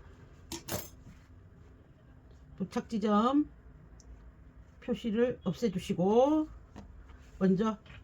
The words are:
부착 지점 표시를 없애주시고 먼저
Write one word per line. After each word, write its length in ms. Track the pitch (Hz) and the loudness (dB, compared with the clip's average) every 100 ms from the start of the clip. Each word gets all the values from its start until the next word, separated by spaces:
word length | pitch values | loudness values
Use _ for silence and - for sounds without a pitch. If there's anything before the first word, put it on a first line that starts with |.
| - - - - - - - - - - - - - - - - - - - - - - - - - - | -20 -20 -20 -20 -14 -14 -10 -10 -10 -18 -20 -20 -20 -20 -20 -20 -20 -20 -20 -20 -20 -20 -20 -20 -20 -10
부착 320 | 190 240 - | -6 -6 -4
지점 600 | 226 214 208 240 294 302 - - - - - - - - - - - - - | -2 2 4 4 2 0 -6 -20 -20 -20 -20 -20 -20 -20 -20 -20 -20 -20 -14
표시를 580 | - 233 233 214 247 247 | -8 -6 -2 0 0 0
없애주시고 1040 | 190 - 233 175 - 180 190 226 277 311 311 - - - - - - - - - | -6 -2 -2 -2 -4 -2 2 4 6 4 0 -8 -20 -20 -18 -20 -20 -20 -16 0
먼저 400 | 190 185 220 214 - - | 2 4 0 -4 -12 -20